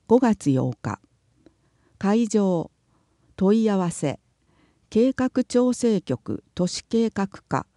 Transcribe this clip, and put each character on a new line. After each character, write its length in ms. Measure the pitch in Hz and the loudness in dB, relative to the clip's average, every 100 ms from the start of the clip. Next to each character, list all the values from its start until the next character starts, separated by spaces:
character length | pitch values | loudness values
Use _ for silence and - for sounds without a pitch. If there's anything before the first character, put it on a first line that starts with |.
| - | 2
五 120 | 240 | 2
月 380 | 254 208 - 131 | 4 0 0 0
八 160 | 127 123 | -2 -6
日。 200 | 117 101 _ _ _ _ _ _ _ _ _ - | -8 -10 _ _ _ _ _ _ _ _ _ -6
会 300 | 196 214 233 | -2 0 0
場、 420 | 214 196 175 - _ _ _ _ _ _ - | 0 2 0 -4 _ _ _ _ _ _ -2
問 260 | 190 220 | 2 2
い 60 | 220 | 2
合 80 | 196 | 0
わ 140 | 175 | -2
せ、 300 | - 151 - _ _ _ _ _ _ _ | -4 -4 -6 _ _ _ _ _ _ _
計 240 | 214 254 | 2 2
画 320 | - 254 - | 2 -2 -2
調 280 | 247 247 247 | -2 0 0
整 280 | 240 240 208 | 0 0 0
局 440 | - 123 - - - | -2 -6 -6 -10 -10
都 120 | - 180 | -4 -4
市 180 | - | -4
計 260 | - 226 226 | -4 -2 -2
画 160 | - 196 | -2 -6
課。 400 | - - 135 - | -8 -8 -6 -6